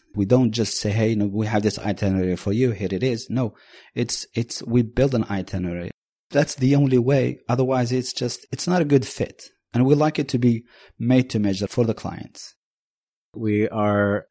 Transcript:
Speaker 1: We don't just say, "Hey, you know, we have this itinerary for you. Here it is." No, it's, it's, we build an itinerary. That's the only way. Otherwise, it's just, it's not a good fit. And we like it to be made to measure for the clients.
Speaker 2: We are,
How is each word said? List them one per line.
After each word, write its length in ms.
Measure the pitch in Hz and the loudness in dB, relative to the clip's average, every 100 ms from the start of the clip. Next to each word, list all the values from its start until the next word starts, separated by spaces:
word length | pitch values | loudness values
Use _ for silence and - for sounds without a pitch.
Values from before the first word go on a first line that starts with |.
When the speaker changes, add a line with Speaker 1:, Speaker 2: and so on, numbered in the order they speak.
| _ | _
Speaker 1:
We 120 | 101 98 | -4 2
don't 260 | 131 123 | 4 4
just 240 | 110 107 - | 0 -2 -2
say, 120 | 107 | -2
"Hey, 200 | 104 113 | 0 2
you 60 | 107 | 2
know, 100 | 101 | 0
we 200 | 101 107 | -2 -2
have 160 | 110 | 0
this 160 | 104 - | 0 -2
itinerary 580 | 104 95 101 95 92 90 | -4 -2 0 0 0 -2
for 160 | - | -2
you. 200 | 107 127 | 0 0
Here 160 | 104 98 | 0 -4
it 100 | 95 | -2
is." 260 | 131 117 - | -2 -2 -4
No, 240 | 120 117 - _ - - | -4 -4 -6 _ -20 -12
it's, 320 | - 120 - - | -6 -4 -4 -6
it's, 280 | - 117 - | -6 -6 -6
we 200 | - 120 | 0 2
build 320 | 113 - 139 | 2 2 2
an 100 | 123 104 | 2 -2
itinerary. 600 | 101 90 95 90 87 87 - _ _ _ | -4 -4 -6 -6 -6 -10 -14 _ _ _
That's 240 | 143 156 | 0 0
the 220 | - 127 143 | 0 2 4
only 220 | 139 127 | 4 4
way. 420 | 120 143 123 - - | 4 2 0 -4 -2
Otherwise, 420 | 123 131 131 120 | 0 0 0 0
it's 220 | 127 123 | -2 -4
just, 340 | - 123 - - | -4 -6 -6 -10
it's 160 | 135 - | -8 -2
not 140 | 180 | 0
a 20 | |
good 220 | 147 143 120 | 4 4 2
fit. 380 | - - - - _ _ | -4 -8 -8 -20 _ _
And 140 | 120 127 | 0 4
we 80 | |
like 240 | 143 151 151 | 4 2 0
it 100 | 139 | -2
to 100 | 127 | 2
be 260 | 120 117 - - - - | 2 2 -2 -20 -20 -4
made 320 | 117 127 127 | 2 2 2
to 80 | 110 | 0
measure 280 | 104 98 101 | 0 -2 -2
for 180 | - | 0
the 100 | 113 | 0
clients. 600 | 107 87 87 - - - - _ _ _ _ _ _ _ | -2 -8 -12 -14 -18 -20 -20 _ _ _ _ _ _ _
Speaker 2:
We 340 | - 110 104 107 | -6 -2 0 0
are, 580 | 107 104 101 101 104 - | 0 2 2 2 0 -4